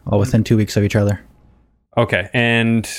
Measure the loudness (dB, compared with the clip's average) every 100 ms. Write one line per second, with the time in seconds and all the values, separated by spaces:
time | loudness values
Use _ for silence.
0 | -4 -2 2 0 2 0 0 0 0 0
1 | 0 -2 -8 _ _ _ _ _ _ -2
2 | -2 -2 -2 -2 0 2 0 0 -4